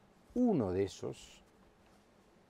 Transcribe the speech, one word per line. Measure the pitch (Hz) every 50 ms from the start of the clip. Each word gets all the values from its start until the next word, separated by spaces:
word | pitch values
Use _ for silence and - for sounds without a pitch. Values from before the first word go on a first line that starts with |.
| - _ _ _ - - -
Uno | 240 254 240 208 151 110 92
de | 90 92 98
esos | 95 - - - 123 131 - - - - - - - - - - - _ _ - - - - _ _ _ - - _ _ - - _